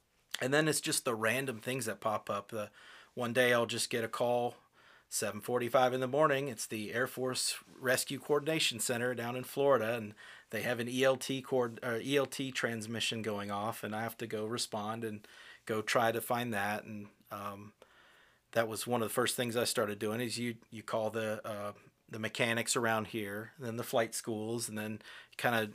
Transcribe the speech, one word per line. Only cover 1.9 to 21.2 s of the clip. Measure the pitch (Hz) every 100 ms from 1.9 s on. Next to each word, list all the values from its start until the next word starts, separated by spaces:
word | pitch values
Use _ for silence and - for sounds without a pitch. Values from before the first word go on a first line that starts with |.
| 98
pop | 110 104 -
up. | 101 -
The | 113 104 - - - -
one | - 120
day | 117 123
I'll | 120 113
just | 117 -
get | 120
a | 113
call, | - 120 123 120 - _ _ - - _
seven | - 107 101
forty-five | 110 123 120 131 127
in | 131
the | 127
morning. | 139 156 135 139
It's | 110 -
the | 113 104
Air | 117 139
Force | - 127 123 - - - -
Rescue | 127 127 - 135
Coordination | - 147 143 160 - 117
Center | - 120 123
down | 117 117 127
in |
Florida, | 127 - 139 127 110
and | 120 104 - - - -
they | 110
have | 117 117
an | 117
E | 127
L | 131 131
T | - 135
cord-, | 131 131 120 113
or | 127 113
E | 120 143
L | 135
T | - 135
transmission | 127 120 113 107 113 - 117
going | 110 104 101
off, | 101 110 113
and | 107 107
I |
have | 113 -
to | 113
go | 110 107
respond | 117 - 110 104 117
and | 113 104 - - - - -
go | 110
try | 107 131 113
to | 113
find | - 120 123 104
that. | 101 104 -
And, | 107 104 - _
um, | 104 101 101 104 - - - - - _ _ _
that | 117 113
was | 107 -
one | 120
of | 110
the |
first | - 113 -
things | 120 117
I |
started | 110 - 107 101
doing, | 107 110
is | 123 110
you, | 120 113 -
you | 110
call | - 113 110
the, | 110